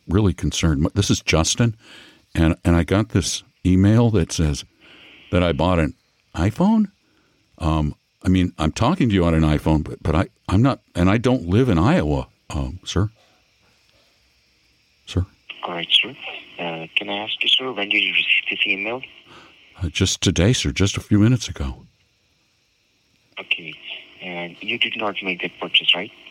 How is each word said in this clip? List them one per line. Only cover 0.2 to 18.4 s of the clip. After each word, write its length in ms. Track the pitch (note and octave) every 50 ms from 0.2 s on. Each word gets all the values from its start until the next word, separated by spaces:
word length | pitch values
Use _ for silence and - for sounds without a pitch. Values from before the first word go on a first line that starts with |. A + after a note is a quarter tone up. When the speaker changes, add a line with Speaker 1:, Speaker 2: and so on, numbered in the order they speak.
| G#2+ F#2+ D#2+
Speaker 1:
concerned. 500 | - - D2+ - - - E2 D2+ C#2 D#2
M-, 60 | - -
this 160 | - - -
is 100 | - -
Justin, 560 | - - - D#2+ D#2+ - - - A#2+ A#2 A2 - _ - - - - - - _ _ _ -
and, 220 | - E2 D#2+ D#2 - -
and 120 | F2 E2+
I 60 | E2+ E2
got 260 | - F#2 G2+ A2 -
this 320 | - G#2 E2 - - - - _ _ _ -
email 460 | F2+ F#2 F#2 F#2+ G2+ A2 A#2 A#2+ A#2
that 220 | G#2+ G2 D#2+ - -
says 320 | - E2+ D2+ C#2+ - - - _ _ _ - - - - - - - - -
that 120 | - F2+ F2+
I 100 | F2 D#2+
bought 260 | C#2 D#2+ F#2 F#2 E2+
an 160 | D#2+ D2 - _ _ _ _ _ _ _ -
iPhone. 560 | - E2 G#2 - - F3 G3+ A3+ A3 G#3+ G3 _ _ _ _ _ _ _ _ _ _ _ _ _ -
Um, 360 | E2+ D#2 D#2 D#2 D#2 D2+ - - _ _ _ _ -
I 60 | F#2
mean, 240 | F#2 F#2 F2+ F2 - -
I'm 140 | D#2 D#2+ -
talking 360 | - - B2+ F3+ F#3 D3 A#2+
to 60 | G2+
you 100 | F#2+ E2+
on 100 | E2+ E2
an 80 | D#2+ D#2
iPhone, 400 | D#2 D2+ D2 - E2 D#2 D2+ D2
but, 180 | - - - -
but 120 | - D2+
I, 140 | D#2+ - - _ _ _ -
I'm 140 | F#2 G2+ A#2+
not, 180 | C#3 A#2+ - _ _ -
and 140 | F2+ F2 F#2
I 80 | G2+ A#2+
don't 280 | A2 B2 B2+ C3 E2+
live 220 | E2+ F2+ A2 C3 B2+
in 100 | G2 D#2+
Iowa, 500 | E2+ B2+ E3 F#3 E2+ D2+ D2 C2+ B1 - _ _ _ -
um, 300 | - C#2+ C2+ B1+ B1+ F2+ -
sir. 240 | - - F2 G2+ G#2+ - _ _ _ _ _ _ _ _ _ _ _ _ _ _ _ _ _ _ _ _ _ _ _ _ _ _ _ _ _ _ _ _ _ _ _ _ _ _
Sir? 180 | - - F#2 F#2 - _ _ _ - - - -
Speaker 2:
All 80 | - F2
right, 160 | F2 E2+ -
sir. 200 | - - - A#2 C3+ - - - - - - - - -
Uh, 280 | F2 E2+ E2 D#2+ E2 E2+ -
can 120 | - G#2 G2+
I 100 | G2+ G2+
ask 240 | G#2+ A2+ - - -
you, 60 | -
sir, 220 | - C3 C3 C3 A#2+
when 160 | G2 G2+ G2+
did 140 | G#2 G#2 G2+
you 100 | F#2 -
receive 320 | - - - - -